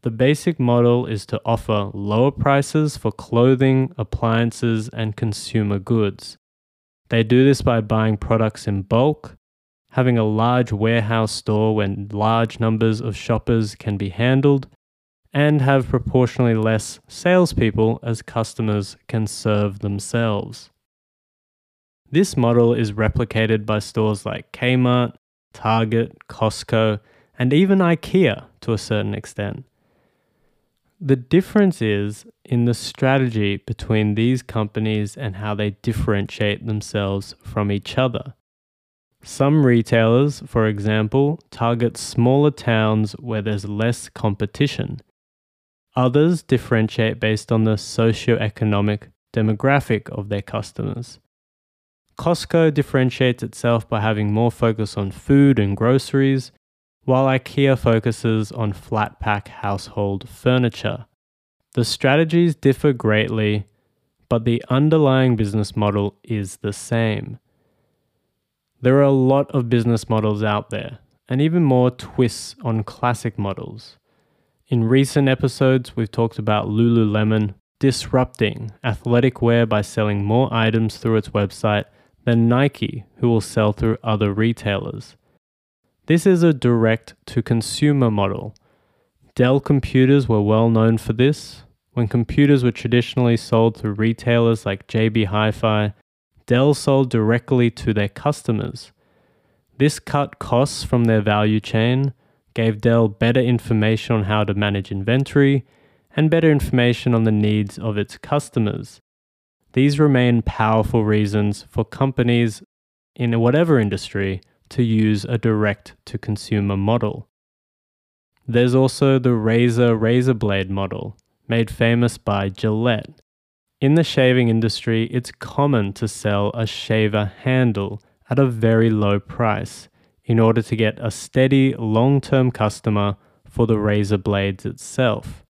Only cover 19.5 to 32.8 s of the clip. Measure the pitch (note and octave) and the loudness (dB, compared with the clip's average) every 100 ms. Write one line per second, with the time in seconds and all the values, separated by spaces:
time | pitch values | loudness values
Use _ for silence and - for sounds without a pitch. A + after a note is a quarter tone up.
19.5 | G#2 G#2 G2 G#2 G2+ - A#2 A#2 G2+ - | 0 -2 -4 -6 -6 -4 -4 -2 -4 -8
20.5 | - - _ _ _ _ _ _ _ _ | -14 -20 _ _ _ _ _ _ _ _
21.5 | _ _ _ _ _ _ D3 G3 - A#2 | _ _ _ _ _ _ 0 0 2 2
22.5 | A#2 A#2 A#2+ G#2+ G#2 G#2+ - A#2 A2 A2 | 4 4 2 -2 -2 -2 0 -4 -2 0
23.5 | A2 G#2+ G#2+ - - G#2+ G2+ G#2+ G#2+ - | 0 -2 -4 -4 -2 -2 -2 -8 -12 -14
24.5 | - B2 B2+ B2 B2 A#2+ - _ _ _ | -6 -2 2 2 2 0 -6 _ _ _
25.5 | - A2 A2+ A2+ A2+ A#2 - - - A2 | -6 0 0 0 -2 -2 -8 -20 -4 -4
26.5 | - - A2+ A2 G#2+ _ _ _ - B2 | -4 -4 0 0 -2 _ _ _ -4 0
27.5 | D3 F#3+ G3 F3 E3 - F#3 D#3 G2 - | 2 4 2 2 0 0 2 2 0 -10
28.5 | _ - G#2+ - G#2+ G2+ G2+ - - G2+ | _ -6 -4 -2 -4 -4 -8 -10 -8 -8
29.5 | - C3 _ _ _ _ _ _ _ _ | -8 -18 _ _ _ _ _ _ _ _
30.5 | _ _ _ _ _ D3 C3 A#2+ E3+ - | _ _ _ _ _ -2 -2 2 0 2
31.5 | G#3 G3 - A2 G2+ G2+ G#2 - _ - | 2 2 2 -2 0 -4 -8 -18 _ -4
32.5 | A#2+ A#2+ A#2 | 0 2 0